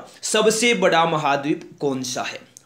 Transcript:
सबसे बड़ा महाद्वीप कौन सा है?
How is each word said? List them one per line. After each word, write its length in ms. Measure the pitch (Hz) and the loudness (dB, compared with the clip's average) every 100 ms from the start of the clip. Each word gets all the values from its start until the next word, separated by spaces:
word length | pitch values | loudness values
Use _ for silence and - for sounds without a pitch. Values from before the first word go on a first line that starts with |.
| - - | -8 -14
सबसे 500 | - 214 214 214 247 | -2 2 2 2 2
बड़ा 300 | 214 190 165 170 | 2 4 4 2
महाद्वीप 640 | 156 147 143 143 170 - - | 0 0 0 -2 -6 -8 -6
कौन 220 | 143 131 | -4 -4
सा 180 | 127 - | -6 -8
है? 160 | 101 - - - | -8 -10 -16 -20